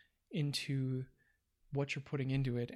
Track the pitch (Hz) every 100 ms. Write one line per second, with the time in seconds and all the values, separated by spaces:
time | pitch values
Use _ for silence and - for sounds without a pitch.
0 | _ _ - 202 143 139 - 135 131 127
1 | 131 - _ _ _ _ - 139 139 147
2 | - 151 131 135 131 120 120